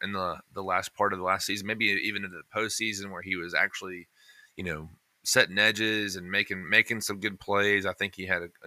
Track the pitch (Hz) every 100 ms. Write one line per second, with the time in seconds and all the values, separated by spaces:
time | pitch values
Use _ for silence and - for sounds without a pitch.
0 | 98 98 90 78 - 98 95 92 - -
1 | 101 95 92 95 - 101 98 110 107 98
2 | 104 101 98 85 - 107 110 - 110 98
3 | 98 90 95 92 87 82 101 - 95 90
4 | 87 _ - - - - 90 78 82 82
5 | _ _ - 131 92 98 107 107 110 110
6 | 101 92 87 101 98 95 87 107 - 113
7 | - 101 107 98 - 101 101 101 95 92
8 | 101 98 92 90 87 -